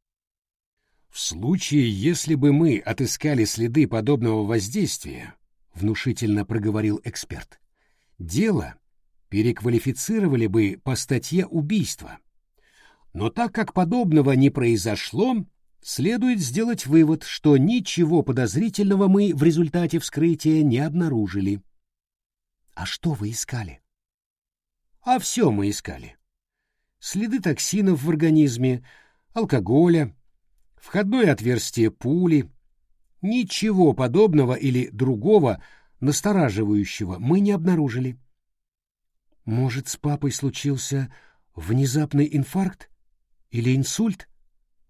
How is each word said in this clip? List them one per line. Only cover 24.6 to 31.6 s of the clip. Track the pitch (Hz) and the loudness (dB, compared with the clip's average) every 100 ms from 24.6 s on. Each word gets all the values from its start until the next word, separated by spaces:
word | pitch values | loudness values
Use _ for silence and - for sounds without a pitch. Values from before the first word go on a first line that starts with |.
| _ _ _ _ | _ _ _ _
«А | 247 254 | -2 0
все | - 247 180 | 0 0 2
мы | 104 101 | 2 -2
искали. | 101 - - - - _ _ _ _ _ _ _ _ | -4 -10 -14 -16 -20 _ _ _ _ _ _ _ _
Следы | - 185 220 240 | -8 -4 -2 -2
токсинов | 180 143 - 208 196 160 | -2 -2 -2 0 2 2
в | 151 | 0
организме, | 156 160 156 147 117 131 127 - - _ _ _ | 2 4 6 4 2 0 -2 -6 -20 _ _ _
алкоголя, | 226 214 131 92 135 175 165 120 - _ _ _ _ _ _ | -6 -2 0 2 4 6 4 0 -6 _ _ _ _ _ _
входное | - 185 202 254 202 | -6 -2 0 2 2
отверстие | 131 110 120 | 2 0 -2